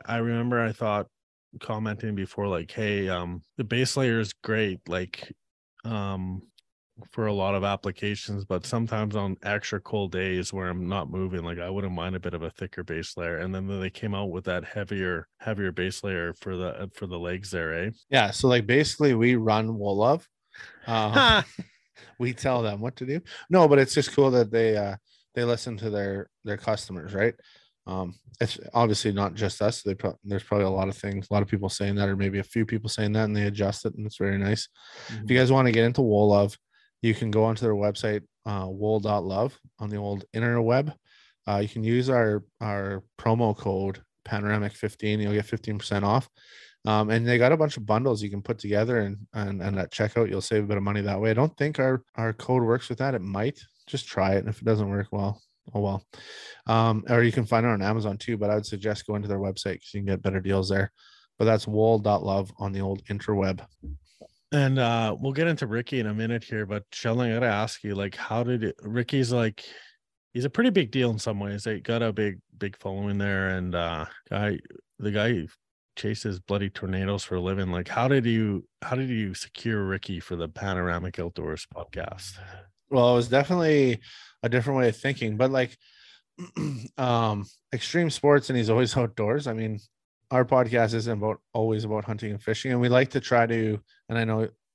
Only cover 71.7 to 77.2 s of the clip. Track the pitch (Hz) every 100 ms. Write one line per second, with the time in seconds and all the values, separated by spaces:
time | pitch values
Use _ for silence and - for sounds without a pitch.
71.7 | 104 - 117 117 104 104 90 _ 98 101
72.7 | 98 98 98 101 101 101 98 95 92 90
73.7 | 87 85 82 78 - _ 98 104 95 -
74.7 | - _ _ 104 104 110 110 80 - _
75.7 | _ _ - 107 107 107 92 - 101 98
76.7 | - 92 95 95 101